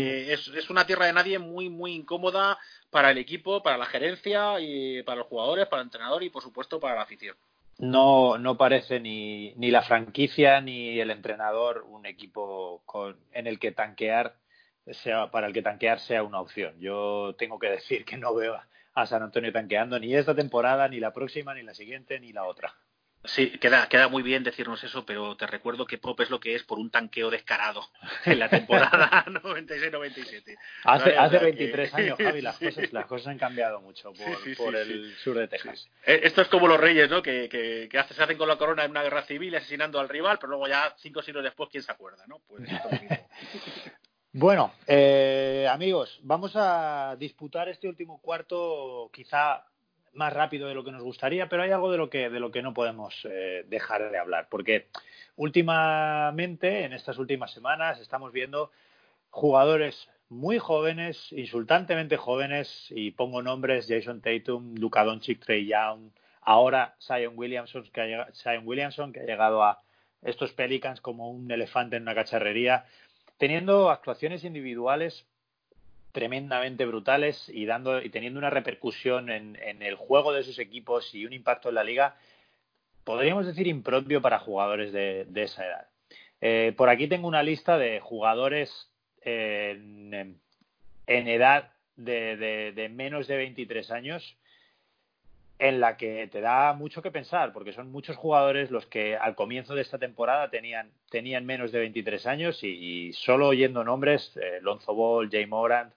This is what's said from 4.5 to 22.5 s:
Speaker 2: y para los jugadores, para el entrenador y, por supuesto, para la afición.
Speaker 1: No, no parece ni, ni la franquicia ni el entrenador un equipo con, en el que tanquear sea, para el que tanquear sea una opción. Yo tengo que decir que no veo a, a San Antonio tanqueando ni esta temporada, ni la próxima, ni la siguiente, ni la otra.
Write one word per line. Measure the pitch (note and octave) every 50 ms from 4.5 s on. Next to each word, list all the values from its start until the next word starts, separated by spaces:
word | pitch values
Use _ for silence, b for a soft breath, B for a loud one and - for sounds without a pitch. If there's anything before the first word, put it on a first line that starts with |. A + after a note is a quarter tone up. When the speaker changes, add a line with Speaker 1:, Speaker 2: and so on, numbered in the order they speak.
| G3+ F#3
Speaker 2:
y | D#3+ D3+ C#3+ C#3 C3+ C3 C3 B2+
para | B2 - B2+ B2
los | A#2+ -
jugadores, | A#2+ A2+ A2+ C3 D#3+ F#3 G3
para | F#3+ - C3+
el | B2+ B2
entrenador | - A#2 A2+ A#2+ C#3+ E3+
y, | F3+ F3
por | - C3+ B2
supuesto, | B2+ A2 B2 C3 - - D#3+
para | D3+ C3+ A#2+
la | A2+
afición. | G#2 - A2 - G#2+ G2+ F#2 _ _ _ _ _ _ - - -
Speaker 1:
No, | B2 B2+ B2+ C3 C3+ C3+ C#3 C3 C3 B2 A#2 A#2
no | A#2+ B2+ B2+
parece | A2+ C3+ B2+ C3+ C3 C3 - B2+ B2
ni, | A#2 A2+ G#2+ G#2+ G#2+ G#2+ G#2+ G#2 G#2 G#2 -
ni | - A#2+ A#2+
la | A#2+ A#2
franquicia | A2+ - A#2+ A2+ A2+ A2 - - C#3+ C3+ - - D3 C#3 C#3 C#3
ni | C3+ C3 B2+ B2 A#2+ A#2 A#2 A#2
el | A2+ A2
entrenador | G#2+ G#2 G2+ A2 G#2+ G#2+ A2 G#2+ G#2+ A2+ A#2+ A#2+ A#2 A2+ - -
un | G#2+ G#2+ G#2
equipo | G2+ F#2+ F#2 G2+ F#2+ F2 G#2+ G#2 G2 G2 F#2+ F#2 F2+ F2+ F2 _
con, | - - G#2+ G2+ G2 G2 - _ _
en | - B2 A2+ A#2
el | A2 G2+
que | - A2
tanquear | - - A2 A2 G#2 - A2+ A2 A2 A#2 A#2+ A#2+ - _ _ _ _ _ _ _ _ _ _ -
sea, | A#2+ - - B2+ A2 A2+ G#2+ F#2+
para | - A2+ G#2+ G#2
el | G2
que | A2+
tanquear | G#2 G#2+ G#2 G#2 A#2 A2+ A#2 A2
sea | - - B2 A2 G#2+
una | G#2 G#2 F#2+
opción. | F2+ - - G#2+ F#2+ E2 D#2+ E2
Yo | F2 F#2+ G2+ G2+ G#2 G2+ G2+ G#2 G2+ G2+ F#2+ -
tengo | A#2+ A2 A2+ G#2
que | - G#2
decir | G2 F#2+ - - C3+ A2 G#2
que | - - C3
no | A#2+ B2 A2+
veo | A2+ A2+ A2+ A2+
a, | - - b b b b b _
a | C3 A#2
San | G#2+ A#2+ A2+
Antonio | A2 G#2 - B2 A#2 A2+ G#2
tanqueando | A2+ A2 F#2 G#2 G#2 A2+ B2 B2+ A#2+
ni | A2 A#2 B2+
esta | C#3+ C#3+ D#3 D3+
temporada, | C#3+ D3 C3+ - A#2+ A#2+ B2 C3 C3+ C#3 C3
ni | C3 A#2+
la | A2 A2 -
próxima, | B2 C3+ C3 - D3 D3 C#3 C3+
ni | C3
la | A#2+ A2 G2
siguiente, | - G#2 G#2+ B2+ C3 A#2+ - C#3 C3
ni | B2 A#2 G#2+
la | G#2 F#2+
otra. | F#2